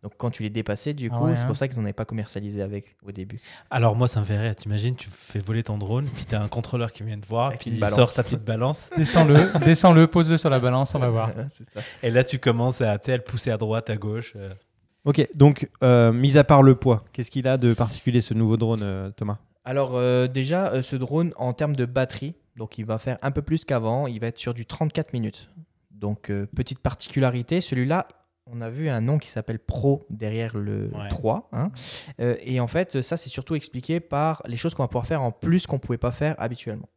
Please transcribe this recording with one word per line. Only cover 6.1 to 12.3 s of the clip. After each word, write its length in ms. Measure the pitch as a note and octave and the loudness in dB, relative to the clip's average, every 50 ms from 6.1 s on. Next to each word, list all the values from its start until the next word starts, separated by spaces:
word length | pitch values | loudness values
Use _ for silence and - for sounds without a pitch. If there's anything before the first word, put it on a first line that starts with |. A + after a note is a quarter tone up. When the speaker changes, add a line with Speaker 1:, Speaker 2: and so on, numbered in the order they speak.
| - | -6
Speaker 3:
puis 120 | - - - | -10 -8 -6
t'as 140 | - G#2+ G#2 | -4 -4 -4
un 60 | G#2 | -4
contrôleur 420 | - A#2+ A2 - - B2 A#2 A2+ | -4 -6 -6 -4 -4 -4 -4 -4
qui 120 | - - G#2+ | -6 -10 -10
vient 140 | A2 A2 G#2 | -8 -8 -10
te 80 | G#2 | -10
voir, 220 | - A2+ A#2 A#2+ C#3 | -6 -2 -2 -2 -2
Speaker 1:
Avec 140 | B2+ A#2+ | -2 -6
Speaker 3:
puis 80 | - A#2+ | -6 -6
Speaker 1:
une 80 | A#2 A2+ | -4 0
Speaker 3:
il 20 | |
Speaker 1:
balance. 160 | G#2 G#2 G#2 | 0 0 4
Speaker 3:
sort 140 | A#2 B2 A#2+ | 4 4 4
sa 120 | - - | 4 -2
petite 220 | A#2+ - B2 A#2 G#2+ | -2 -2 -2 -6 -4
balance. 460 | G#2 A2+ A2 A#2+ C3 D3+ - - - - - | -4 -4 -2 0 -2 -2 -4 -8 -8 0 0
Speaker 2:
Descends-le, 600 | D#3+ C#3 - F3 E3 D3+ C#3+ D3 E3 F#3+ - F3+ | 0 4 6 6 8 10 10 8 8 8 4 4
<laughs> 40 | C#3+ | 6
descends-le, 420 | D3+ E3 D#3+ - F#3 E3+ D#3+ E3 D#3+ | 6 6 8 8 8 10 10 8 8
pose-le 280 | - F3 E3+ D#3+ E3 | 6 2 2 4 2
sur 140 | D#3+ - D#3+ | 2 2 2
la 100 | C#3 C3 | 2 2
balance, 340 | A#2+ B2 B2+ B2+ C#3 C3 - | 2 2 2 0 0 -2 -2
on 60 | D3 | -2
va 100 | B2+ B2 | 0 0
voir. 220 | A2+ A2+ A2+ A2+ - - | 0 0 -2 -2 -4 -6
Speaker 1:
<laughs> 80 | A#2 C#3 - | -8 -10 -10
C'est 100 | - A#2 - | -16 -20 -16
ça. 100 | _ G#2 A2 - - - | _ -12 -12 -12 -14 -6
Speaker 3:
Et 100 | - A#2+ | -4 2
là, 140 | A2+ B2 C3 | 4 4 2
tu 120 | B2+ | 2